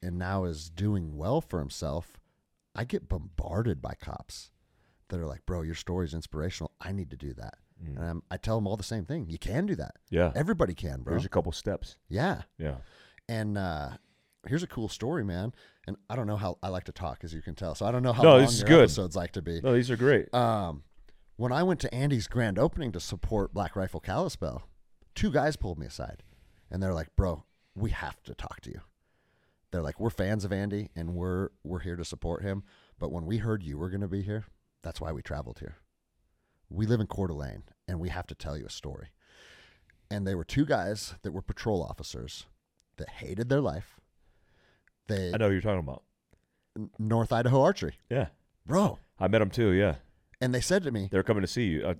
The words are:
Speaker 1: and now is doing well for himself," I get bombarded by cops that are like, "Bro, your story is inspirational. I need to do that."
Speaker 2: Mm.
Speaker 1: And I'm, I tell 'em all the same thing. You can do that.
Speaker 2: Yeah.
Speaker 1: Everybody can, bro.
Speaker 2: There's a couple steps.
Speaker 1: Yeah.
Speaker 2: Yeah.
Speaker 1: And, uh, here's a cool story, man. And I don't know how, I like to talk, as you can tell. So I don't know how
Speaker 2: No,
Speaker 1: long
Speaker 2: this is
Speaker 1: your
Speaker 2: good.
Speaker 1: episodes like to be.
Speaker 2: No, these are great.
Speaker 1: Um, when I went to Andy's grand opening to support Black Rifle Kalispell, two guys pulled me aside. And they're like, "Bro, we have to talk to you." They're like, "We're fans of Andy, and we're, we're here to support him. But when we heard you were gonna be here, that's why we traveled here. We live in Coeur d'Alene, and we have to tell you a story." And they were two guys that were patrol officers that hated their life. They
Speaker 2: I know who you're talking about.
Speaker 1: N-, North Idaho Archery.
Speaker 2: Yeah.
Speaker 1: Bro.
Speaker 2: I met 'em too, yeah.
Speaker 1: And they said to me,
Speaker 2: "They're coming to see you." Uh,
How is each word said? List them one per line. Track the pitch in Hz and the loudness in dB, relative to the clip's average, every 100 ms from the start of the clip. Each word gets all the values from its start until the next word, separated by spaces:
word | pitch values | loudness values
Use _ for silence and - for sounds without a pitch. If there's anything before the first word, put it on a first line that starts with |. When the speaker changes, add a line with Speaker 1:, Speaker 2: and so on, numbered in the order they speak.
Speaker 1:
and | 90 87 | -6 -4
now | 90 98 | 0 0
is | 90 76 82 | 0 -4 -10
doing | 82 104 101 80 76 | -2 0 0 -2 -4
well | 87 151 | -2 -2
for | - 87 | 0 -4
himself," | 71 - 78 80 - - _ _ _ _ _ | -4 -6 -4 -4 -6 -16 _ _ _ _ _
I | - | -8
get | 120 - - | -4 -6 -4
bombarded | 87 95 - - 92 117 71 | -6 -4 -6 -2 0 0 -2
by | 67 | -6
cops | 69 - - - - - _ _ _ _ _ - | -10 -12 -12 -14 -18 -20 _ _ _ _ _ -10
that | 87 | -6
are | 80 | -6
like, | 69 - | -6 -6
"Bro, | 90 | -4
your | 80 | -4
story | 82 - 90 85 | -6 -4 -2 -2
is | |
inspirational. | 82 - 76 90 - 78 - | -4 -6 -4 -4 -4 -10 -10
I | 85 | -8
need | 98 76 | -6 -8
to | 65 | -10
do | 69 | -10
that." | 58 55 - _ _ | -10 -14 -16 _ _
Speaker 2:
Mm. | 82 69 | -10 -6
Speaker 1:
And | |
I'm, | 85 82 - | -6 -6 -8
I | 92 | -6
tell | - 113 | -2 0
'em | 98 | 0
all | 104 | -4
the | |
same | - 113 | -4 -6
thing. | 82 160 87 | -6 -6 -6
You | 82 | -8
can | - 123 202 | -4 -2 -2
do | 123 | -4
that. | 65 - _ | -6 -12 _
Speaker 2:
Yeah. | 85 87 | 2 2
Speaker 1:
Everybody | 71 165 170 110 | 2 0 2 0
can, | 85 82 65 | 0 -6 -6
bro. | 62 | -2
Speaker 2:
There's | 69 | -2
a | - | 2
couple | - 85 | 0 0
steps. | - 104 95 - - _ | -4 -4 -4 -6 -14 _
Speaker 1:
Yeah. | 98 180 107 - - | -2 0 -2 -8 -8
Speaker 2:
Yeah. | 80 65 - - - - - | -6 -6 -10 -20 -20 -20 -8
Speaker 1:
And, | 113 107 101 | -4 -2 -2
uh, | 95 76 67 62 _ _ _ _ - | -2 -4 -6 -10 _ _ _ _ -4
here's | 147 | -4
a | 180 | -4
cool | - 107 | -6 -6
story, | - 117 165 | -4 -4 -2
man. | 98 87 110 - - _ - | -2 -2 -4 -8 -20 _ -12
And | 101 - | -12 -8
I | 120 | -6
don't | 104 | -4
know | 104 | -2
how, | 98 - | -4 -6
I | 95 | -6
like | 90 | -6
to | - | -8
talk, | - 85 - | -8 -8 -8
as | 82 | -10
you | 80 | -10
can | - | -10
tell. | 78 87 78 | -8 -6 -2
So | 101 | 0
I | |
don't | 123 | 2
know | 123 | 2
how | 117 | 8
Speaker 2:
No, | 160 | 12
Speaker 1:
long | 131 | 12
Speaker 2:
this | 135 | 10
is | 120 | 6
Speaker 1:
your | - | 10
Speaker 2:
good. | 160 | 12
Speaker 1:
episodes | 110 104 92 87 | 12 8 -2 -2
like | 87 | -4
to | 98 | -4
be. | 78 82 | -6 -2
Speaker 2:
No, | 131 | 4
these | 123 123 | 4 4
are | 113 | 4
great. | 131 117 - | 6 6 4
Speaker 1:
Um, | 123 117 110 87 71 - - - - - - | 2 2 2 -2 -6 -12 -20 -20 -20 -20 -4
when | 123 | -2
I | 135 | 2
went | 185 160 | 2 2
to | 127 | -2
Andy's | 120 143 123 - | 0 2 2 0
grand | 123 110 95 | 0 0 4
opening | - - 131 | 2 2 -4
to | 90 | -4
support | - 95 - 110 98 | -6 -6 -2 0 0
Black | 98 87 | -2 -2
Rifle | 98 95 78 | -2 -4 -6
Kalispell, | - 107 190 - 76 64 - - _ _ - - | -4 -2 -2 -4 -6 -6 -12 -20 _ _ -16 -2
two | 208 | 2
guys | 139 147 147 | 4 2 0
pulled | 101 80 | -4 -6
me | 64 | -8
aside. | - 57 - - - - _ _ | -8 -10 -12 -20 -20 -20 _ _
And | 92 | -4
they're | 95 | -2
like, | 82 78 - | -2 0 2
"Bro, | 95 78 - _ _ | 2 -2 -10 _ _
we | - - | -6 -2
have | - 73 - | -2 -6 -10
to | - | -16
talk | - - - | -14 -14 -14
to | - | -14
you." | - - _ _ _ _ _ _ _ _ | -16 -18 _ _ _ _ _ _ _ _
They're | 90 | -4
like, | 73 - | -4 -2
"We're | 113 | -4
fans | - 95 107 | 0 0 0
of | 95 | -2
Andy, | 98 101 101 - | -2 -2 -4 -6
and | 82 82 | -8 -6
we're, | 87 90 90 95 - | -4 -2 -2 -2 -6
we're | 73 90 | -8 -6
here | 90 85 | -6 -6
to | |
support | 82 - 85 85 | -8 -6 -6 -4
him. | 98 98 - - _ _ | -4 -6 -8 -20 _ _
But | 80 | -6
when | 85 80 | -6 -4
we | 113 | -2
heard | 110 107 | -2 -2
you | 82 73 | -4 -6
were | 92 | -6
gonna | 98 98 | -4 -4
be | 98 | -4
here, | 98 107 104 _ _ _ | -4 -6 -8 _ _ _
that's | 82 - | -12 -8
why | 82 | -8
we | 73 | -8
traveled | - 73 58 58 | -8 -8 -8 -12
here. | - - _ _ _ _ _ _ _ _ _ | -14 -16 _ _ _ _ _ _ _ _ _
We | 98 107 | -2 2
live | 117 | 2
in | 101 | 2
Coeur | - 92 | -2 -4
d'Alene, | 73 67 50 - _ - | -4 -8 -10 -16 _ -8
and | 87 | -6
we | 87 | -4
have | 87 - | -6 -8
to | |
tell | 71 - 73 | -10 -8 -8
you | 50 | -10
a | |
story." | - 71 - - _ _ - - - - _ _ _ _ | -12 -10 -12 -16 _ _ -20 -20 -20 -20 _ _ _ _
And | 104 95 | -4 -2
they | |
were | 92 | -2
two | 80 135 147 | 0 0 2
guys | 127 90 107 - - | 2 0 -4 -8 -10
that | 95 | -8
were | 82 | -8
patrol | - - 117 98 | -8 -4 0 0
officers | 67 - - 60 64 - - _ _ _ _ - | -2 -8 -12 -10 -10 -12 -16 _ _ _ _ -14
that | - | -14
hated | - - 95 123 | -12 -8 -6 2
their | 135 | 2
life. | 120 78 - - _ _ _ _ _ _ _ _ _ _ - | 2 -2 -8 -18 _ _ _ _ _ _ _ _ _ _ -4
They | 101 92 | -2 0
Speaker 2:
I | 107 | 2
know | 107 | 4
who | |
you're | 95 | 4
talking | 107 95 | 2 0
about. | 71 65 - _ _ _ _ _ _ 107 | -2 -8 -16 _ _ _ _ _ _ -10
Speaker 1:
N-, | 107 - | -10 -6
North | 107 117 110 | 2 2 4
Idaho | 117 123 135 | 4 6 6
Archery. | 156 202 78 - _ | 6 4 -4 -6 _
Speaker 2:
Yeah. | 127 107 - _ _ - | -2 -2 -6 _ _ 0
Speaker 1:
Bro. | 165 110 - - _ | 2 2 0 -12 _
Speaker 2:
I | 95 | 2
met | 107 | 4
'em | 101 | 4
too, | 120 110 | 4 4
yeah. | 92 101 73 - _ _ - | 6 4 2 -8 _ _ -4
Speaker 1:
And | 127 | -2
they | 123 | 0
said | - 190 | 2 2
to | 160 | 2
me, | 113 92 | -2 0
Speaker 2:
"They're | 95 | 2
coming | 95 107 | 4 2
to | 92 | 2
see | 120 107 | 0 2
you." | 78 85 | 2 0
Uh, | 87 | -2